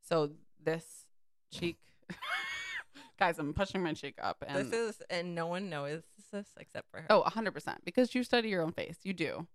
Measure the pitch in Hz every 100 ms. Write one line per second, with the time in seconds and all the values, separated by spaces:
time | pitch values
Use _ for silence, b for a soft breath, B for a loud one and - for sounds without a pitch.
0 | - 170 147 151 - - 151 160 - -
1 | - - - _ _ - 175 165 - _
2 | _ - 622 679 - 1077 1077 932 - -
3 | - - 185 165 147 151 196 190 175 156
4 | 143 - - - - 139 135 226 226 208
5 | - 175 180 170 165 175 202 151 143 156
6 | - - - 202 208 - - - - -
7 | 160 208 - 220 214 151 - - - 214
8 | 247 254 240 240 220 190 160 160 - 175
9 | - 190 151 - 170